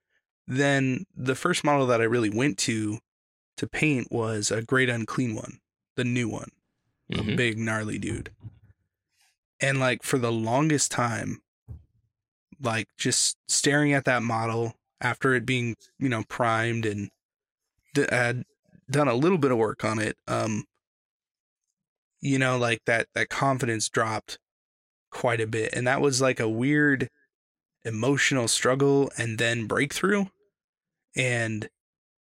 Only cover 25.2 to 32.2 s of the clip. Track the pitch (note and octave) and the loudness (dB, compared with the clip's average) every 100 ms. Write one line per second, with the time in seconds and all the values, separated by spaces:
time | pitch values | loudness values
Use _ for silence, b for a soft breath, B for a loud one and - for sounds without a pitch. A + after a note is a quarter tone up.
25.2 | B2+ A#2 A2 A2+ A2 - B2 C3+ C#3+ B2+ | -2 0 -2 -2 -2 -2 0 2 2 2
26.2 | C3 B2+ A2+ A2+ C3 D3+ D3 C3 B2 _ | 2 2 0 0 2 4 4 4 0 _
27.2 | _ _ _ _ _ _ A2+ A2 B2 C#3 | _ _ _ _ _ _ -8 -2 0 2
28.2 | - C#3 A2+ - B2 C3 C#3 C#3 C3 - | 2 0 0 2 2 4 4 4 2 -2
29.2 | A#2 A2+ A#2 A#2 A2 - C#3+ - F#3 G#3 | -4 -2 0 0 -2 -2 -2 -2 0 0
30.2 | F#3+ _ _ _ _ _ _ _ _ - | -2 _ _ _ _ _ _ _ _ -2
31.2 | B2+ A#2+ A2+ G#2+ G#2+ _ _ _ _ _ | 0 0 -2 -4 -8 _ _ _ _ _